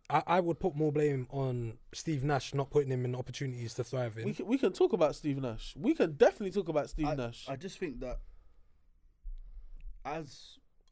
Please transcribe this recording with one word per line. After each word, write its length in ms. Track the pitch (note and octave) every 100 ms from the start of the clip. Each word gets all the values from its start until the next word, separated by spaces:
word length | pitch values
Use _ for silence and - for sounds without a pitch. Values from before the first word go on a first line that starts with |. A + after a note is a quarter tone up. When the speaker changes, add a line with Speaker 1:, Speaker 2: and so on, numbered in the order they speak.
| -
Speaker 1:
I, 140 | D3 -
I 140 | F3
would 180 | E3+ E3
put 160 | F#3+
more 160 | D3 D#3
blame 380 | D3 D3+ C#3 B2+
on 480 | C#3 C3+ B2 A#2 - -
Steve 320 | - - D3
Nash 280 | C#3 C#3 -
not 160 | C#3 C3+
putting 200 | D3 C3+
him 140 | B2+
in 100 | B2
opportunities 600 | B2 B2 B2 C3 B2 A#2
to 100 | -
thrive 340 | A#2+ C3 A#2+ A2
in. 60 |
Speaker 2:
We 100 | A#2
can, 120 | - F#3+
we 120 | C4+
can 140 | -
talk 200 | F#4 F#4
about 220 | G#3+ D#3
Steve 260 | - D3+ C#3
Nash. 340 | C3 A2+ - -
We 180 | F#3+
can 200 | E4 F#3+
definitely 360 | C#3+ B3 - G3
talk 180 | F#3+ F3+
about 220 | D3+ B2+
Steve 160 | - D3
Speaker 3:
I, 80 |
Speaker 2:
Nash. 320 | C#3+ A#2+ A#2+ -
Speaker 3:
I 60 |
just 240 | C3+ F#3+ -
think 220 | F3+ B2
that 180 | B2+ B2 - - - - - - _ _ - _ - - - - - - - -
as, 540 | - D#3 D3 - - - - _ -